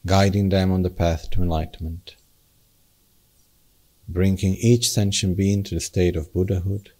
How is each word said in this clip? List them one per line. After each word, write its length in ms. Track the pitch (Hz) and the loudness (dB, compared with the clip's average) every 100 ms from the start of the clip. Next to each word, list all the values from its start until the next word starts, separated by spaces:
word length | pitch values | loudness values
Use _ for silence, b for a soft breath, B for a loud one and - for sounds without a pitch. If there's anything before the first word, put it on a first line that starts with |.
guiding 440 | - 98 98 101 98 | 2 4 4 2 2
them 220 | 95 92 | 2 2
on 120 | 92 | 0
the 80 | 90 | -2
path 380 | - 85 82 - | 0 0 0 0
to 140 | 92 | 0
enlightenment, 720 | 90 80 82 - 82 82 - - _ _ _ _ _ _ _ _ _ _ _ _ _ _ _ _ _ _ - | 2 0 -4 -8 -10 -10 -16 -20 _ _ _ _ _ _ _ _ _ _ _ _ _ _ _ _ _ _ -8
bringing 460 | 87 95 95 95 | 0 0 2 -2
each 340 | 95 117 120 120 | 0 2 2 2
sentient 460 | - 101 101 95 90 | -2 -2 0 -2 0
being 280 | 98 101 | 0 0
to 100 | 98 | -4
the 60 | 82 | -6
state 340 | - 98 90 | -4 0 0
of 180 | 85 78 | 0 -6
Buddhahood 600 | 90 92 95 92 101 - | -4 -2 -2 -2 -6 -10